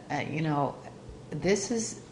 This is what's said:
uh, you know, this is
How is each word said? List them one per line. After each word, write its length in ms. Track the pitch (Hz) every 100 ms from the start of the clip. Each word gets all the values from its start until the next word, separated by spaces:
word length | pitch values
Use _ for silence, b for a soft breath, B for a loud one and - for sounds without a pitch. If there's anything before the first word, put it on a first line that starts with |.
| -
uh, 120 | 147 -
you 120 | 156
know, 340 | 160 143 135 - - - - - -
this 400 | 151 175 202 -
is 300 | 233 220 - -